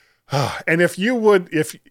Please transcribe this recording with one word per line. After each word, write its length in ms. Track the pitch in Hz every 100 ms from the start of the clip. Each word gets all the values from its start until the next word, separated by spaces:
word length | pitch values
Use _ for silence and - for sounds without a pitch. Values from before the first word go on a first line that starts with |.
| _ _ -
<sighs> 360 | 139 120 - -
And 120 | 165
if 160 | 175 180
you 160 | 214 247
would, 340 | 214 196 180
if 240 | 156 151 - _